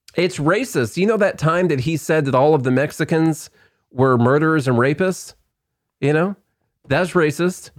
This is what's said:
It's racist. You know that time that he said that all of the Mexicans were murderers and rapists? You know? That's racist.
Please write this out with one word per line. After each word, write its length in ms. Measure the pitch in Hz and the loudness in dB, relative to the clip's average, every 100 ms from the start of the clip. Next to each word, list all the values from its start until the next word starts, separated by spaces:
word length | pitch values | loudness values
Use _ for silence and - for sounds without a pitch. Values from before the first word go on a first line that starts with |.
| - - | -8 -4
It's 220 | 180 180 | -2 -2
racist. 580 | 147 208 262 156 110 170 | -2 0 -2 -4 -4 -2
You 100 | 202 | 0
know 100 | 220 | 0
that 200 | 202 - | 0 0
time 300 | 156 170 180 | -2 0 0
that 140 | 139 | 0
he 160 | 123 160 | -2 -4
said 260 | - 156 139 | -2 0 2
that 80 | 127 | 2
all 180 | 123 131 | 4 2
of 80 | |
the 80 | 127 | 2
Mexicans 800 | 127 147 - 160 160 160 151 - _ _ _ _ | 0 -2 -4 -2 2 2 -2 -10 _ _ _ _
were 260 | 123 135 123 | 0 2 4
murderers 500 | 120 147 160 160 131 | 4 2 2 0 0
and 100 | 120 | 2
rapists? 560 | 131 151 190 180 - - _ _ _ _ _ _ | 0 0 -2 -4 -12 -20 _ _ _ _ _ _
You 140 | 139 | -2
know? 220 | 156 190 196 _ _ _ _ - | 0 -2 -6 _ _ _ _ -4
That's 240 | 139 180 | -2 0
racist. 600 | 180 151 143 180 - - | 0 0 0 -4 -4 -16